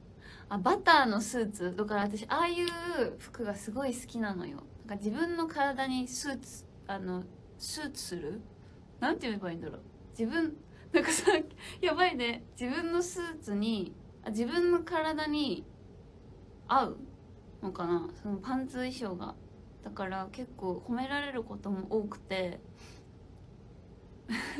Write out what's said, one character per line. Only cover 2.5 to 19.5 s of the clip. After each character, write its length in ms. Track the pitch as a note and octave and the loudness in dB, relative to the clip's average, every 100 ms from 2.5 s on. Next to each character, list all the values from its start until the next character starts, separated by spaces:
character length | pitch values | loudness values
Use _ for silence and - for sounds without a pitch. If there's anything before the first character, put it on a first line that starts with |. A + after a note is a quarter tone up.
| F4 | 2
う 60 | F4 E4+ F4 E4 A3+ - | 0 0 0 2 0 -2
服 260 | - - A3 | -10 -6 -4
が 100 | G3 | -4
す 160 | - | -4
ご 140 | A3 C#4 | 0 0
い 100 | A#3+ | 0
好 100 | - | -4
き 140 | A#3 | -2
な 160 | G#3 F#3 | -2 -2
の 100 | F3 | -6
よ。 120 | C#3 - - - | -8 -12 -14 -8
な 100 | G3+ | -4
ん 20 | |
か 40 | |
自 60 | G#3 | -2
分 280 | A#3 E4+ E4+ | 0 0 0
の 100 | D#4+ | 0
体 400 | D4+ C#4 C4 C4+ | 2 2 2 0
に 200 | B3+ B3 | 0 -2
ス 220 | - D4 | -2 -4
ー 100 | C4 | -4
ツ、 260 | - - - - - | -8 -14 -16 -12 -6
あ 140 | G3 | -4
の、 240 | F#3 F3+ F#3 - - - | -2 -4 -6 -12 -20 -12
ス 240 | - - | -8 -6
ー 100 | D4 | -6
ツ 120 | - | -6
す 120 | - F3 | -6 -6
る？ 260 | - G#3 - - - - - - | -4 -6 -10 -18 -20 -20 -20 -2
な 140 | B3+ | 0
ん 40 | - | 0
て 100 | C4 | -2
言 100 | G3+ | -2
え 20 | |
ば 100 | F#3 | -4
い 40 | E3+ | -4
い 20 | |
ん 40 | |
だ 80 | D#3+ | -6
ろ 80 | - | -10
う。 40 | - - - | -14 -18 -12
自 180 | - A3+ | -2 0
分、 260 | E4 D#4+ - - - - | 2 2 -2 -12 -18 2
な 80 | - | 4
ん 40 | |
か 80 | C#4+ | 6
さ、 200 | D#4+ - F4 - - - - | 6 8 6 4 -8 -12 0
や 160 | F4+ D#4 | 4 6
ば 100 | F4+ | 6
い 100 | D4 | 6
ね。 280 | A#3+ A#3 - - | 2 0 -6 -4
自 120 | B3 | -2
分 200 | D4+ E4 | 0 2
の 100 | E4+ | 2
ス 200 | F4 F#4 | 2 -2
ー 180 | E4+ D#4+ | -4 -6
ツ 160 | - G3+ | -2 2
に、 400 | A3 G#3+ F3 - - - | 2 2 -2 -8 -16 -10
あ、 60 | - | -2
自 160 | G#3+ A#3+ | 0 2
分 260 | E4+ F4 | 4 6
の 120 | F4 | 6
体 420 | D#4+ E4+ D#4 D4+ D#4 | 4 2 2 2 2
に 400 | D4+ C#4 - - - - - - - - - - - - | 2 0 -2 -6 -16 -18 -18 -18 -18 -18 -18 -18 -12 2
合 160 | B3+ A3+ | 4 4
う 100 | - - - - - - - | -2 -12 -16 -18 -18 -18 -8
の 80 | G3 | -6
か 160 | F#3 E3+ | -2 2
な？ 220 | F3 E3+ - | 2 0 -6
そ 60 | G#3 | -4
の 80 | G3 | -4
パ 200 | F#3+ C4 | -2 -2
ン 100 | C4 | -2
ツ 60 | B3+ | -2
衣 120 | B3+ | -4
装 240 | B3+ A3 F3+ | -2 -4 -4
が。 200 | F#3+ - - | -6 -10 -16